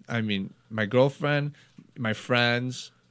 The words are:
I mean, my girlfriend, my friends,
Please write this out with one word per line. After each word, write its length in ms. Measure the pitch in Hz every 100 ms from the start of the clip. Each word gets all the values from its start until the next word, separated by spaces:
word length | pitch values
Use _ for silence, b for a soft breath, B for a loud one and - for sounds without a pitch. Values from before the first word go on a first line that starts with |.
| -
I 140 | 117
mean, 320 | 107 98 98 - -
my 160 | 110 104
girlfriend, 680 | 123 139 - 143 147 143 B B B - -
my 160 | 113
friends, 800 | 107 - 123 120 120 127 123 - _ _